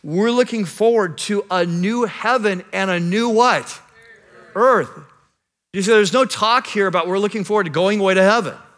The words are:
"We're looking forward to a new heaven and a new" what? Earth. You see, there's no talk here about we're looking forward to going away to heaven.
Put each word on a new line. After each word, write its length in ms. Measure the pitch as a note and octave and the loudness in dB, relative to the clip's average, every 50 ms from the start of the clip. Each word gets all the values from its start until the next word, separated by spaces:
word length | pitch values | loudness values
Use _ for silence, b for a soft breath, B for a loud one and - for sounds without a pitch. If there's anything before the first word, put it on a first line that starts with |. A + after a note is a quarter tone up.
"We're 300 | - D3+ D#3 F#3 G#3+ A#3 | -8 -4 -2 0 0 2
looking 340 | A#3+ B3 B3 - A#3 A3 G3+ | 2 2 0 0 -2 -4 -4
forward 540 | D#3 - - G#3+ A3+ A#3 A3+ G3 F3 D3 - | -6 -2 0 2 2 2 2 0 -2 -4 -8
to 260 | - - G#3 G3+ G3 - | -6 -4 -4 -4 -2 -2
a 160 | F#3 F3+ F3 | -2 0 0
new 380 | F3 E3+ E3+ F3+ G3+ A#3 A#3+ A#3+ | 0 0 -2 -2 -2 0 -2 -2
heaven 580 | F#3 - - - A3 B3+ B3+ G#3 G#3 F#3+ F3+ - - - | -4 -4 -6 -2 0 0 0 0 -2 -4 -4 -8 -8 -4
and 160 | F#3+ G3 F#3+ | -4 -2 -2
a 100 | F3+ F3 | -2 -2
new" 300 | E3+ E3+ F#3 A3 A#3 A#3+ | -2 -2 0 0 0 2
what? 500 | A3 A3 B3 B3+ G3 C#3+ - - - - _ _ _ _ _ - - _ _ _ - - - - - | 2 4 4 4 2 0 -2 -8 -16 -18 _ _ _ _ _ -20 -20 _ _ _ -20 -20 -20 -10 -2
Earth. 340 | F#3 A#3 C4 B3 G3 C3+ - - - D3 _ _ _ _ _ _ _ _ _ _ _ _ _ - | 2 4 4 4 2 0 -4 -10 -20 -20 _ _ _ _ _ _ _ _ _ _ _ _ _ -6
You 100 | G3 F#3+ | -4 0
see, 80 | G#3 | 4
there's 220 | A3+ G#3+ G#3 F3 F3 | 4 4 4 4 2
no 120 | B3+ C4+ | 0 0
talk 400 | - - - G#3+ A3 A#3+ B3+ B3+ | 0 0 -2 0 0 0 0 -2
here 220 | - - G#3 G3 | -4 -4 -2 -2
about 200 | F#3+ F3 F3+ E3 | 0 0 -2 -2
we're 120 | F3+ F#3 G3 | -2 -2 -2
looking 240 | G3+ G#3 G#3 A3 F#3 | -2 -2 -4 -6 -4
forward 220 | - G#3 G#3+ F#3+ | -2 -2 -2 -2
to 40 | E3 | -2
going 300 | C3+ D#3+ F3+ G3 G#3+ G#3 | -2 0 0 0 0 2
away 160 | G3 F#3+ F#3+ | 2 2 4
to 80 | F#3+ F#3+ | 4 4
heaven. 320 | G3 G#3+ A#3+ G3+ C3+ - - - - _ | 4 4 2 0 -4 -10 -12 -20 -20 _